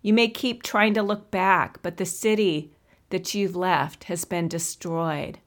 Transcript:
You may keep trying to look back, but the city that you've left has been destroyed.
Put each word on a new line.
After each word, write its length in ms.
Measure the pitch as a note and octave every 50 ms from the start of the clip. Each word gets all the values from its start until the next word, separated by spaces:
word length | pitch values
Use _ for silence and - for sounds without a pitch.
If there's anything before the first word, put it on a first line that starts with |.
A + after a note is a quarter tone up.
You 120 | - G#3 G#3+
may 160 | A#3 A#3 A3+
keep 340 | A#3 - - B3+ A#3+ - -
trying 320 | - - G#3+ G#3 A3 G#3
to 80 | A3 G#3
look 260 | G3+ G#3 G#3 - _
back, 500 | - F#3 F#3 F#3+ F#3+ E3+ C3+ - - - -
but 140 | F3 E3+
the 80 | - F#3+
city 680 | E3+ - - - A3 G#3+ G#3+ G#3+ F#3 D#3 D3+ D3+ - _ _ _ _ _ _ _ _
that 260 | - F#3 F#3 - -
you've 200 | G#3 G3 F#3 F3+
left 500 | F3+ F#3 F#3 F3 D3 C#3 D#3+ - _ -
has 200 | - F3+ E3 -
been 220 | - - F3 E3+
destroyed. 880 | E3 E3 E3+ E3 - - _ - F3 E3 E3 E3 D#3+ D3+ D3 C#3+ - D#3+ - _